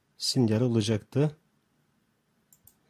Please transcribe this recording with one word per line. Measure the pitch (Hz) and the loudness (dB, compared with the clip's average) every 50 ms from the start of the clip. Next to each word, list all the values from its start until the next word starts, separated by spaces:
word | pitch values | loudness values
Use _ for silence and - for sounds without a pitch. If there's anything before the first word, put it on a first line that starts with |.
| _ _ _ - | _ _ _ -10
sinyali | - - - 135 123 107 107 110 127 | -6 -4 0 2 2 2 2 2 0
olacaktı. | 123 113 113 104 107 110 104 - - - 131 147 151 - - _ _ _ _ _ _ _ _ _ _ _ _ _ _ _ _ _ _ _ _ _ _ _ _ _ _ _ _ _ | 0 0 0 0 0 -2 -4 -4 -4 -4 -2 -2 -2 -4 -8 _ _ _ _ _ _ _ _ _ _ _ _ _ _ _ _ _ _ _ _ _ _ _ _ _ _ _ _ _